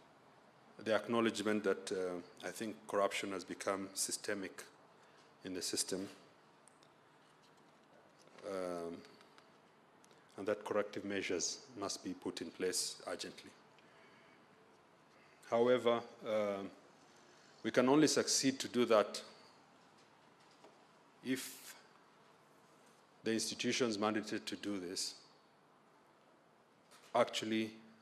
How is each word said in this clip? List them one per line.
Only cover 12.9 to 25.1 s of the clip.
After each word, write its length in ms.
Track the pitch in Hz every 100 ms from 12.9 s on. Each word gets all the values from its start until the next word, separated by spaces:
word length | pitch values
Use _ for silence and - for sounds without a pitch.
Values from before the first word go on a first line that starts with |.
| - 95
urgently. 440 | 87 90 - 98 - - - - - - - - - - - - - - - - - - - -
However, 520 | 117 120 127 117 117 113 - 123
um, 420 | 107 104 98 98 - - - - - - - - -
we 100 | 117
can 160 | 131 123
only 200 | 147 147
succeed 520 | - 107 - 135 131
to 80 | 113
do 180 | 120 113
that 360 | 110 101 - - - - - - - - - - - - - - - - - - - - -
if 520 | 123 131 - - - - - - - - - - - - - - - - - -
the 80 | 113
institutions 640 | 110 - - 120 120 123 101
mandated 460 | 107 107 107 110 -
to 100 | 101
do 220 | 101 101
this 340 | 87 95 -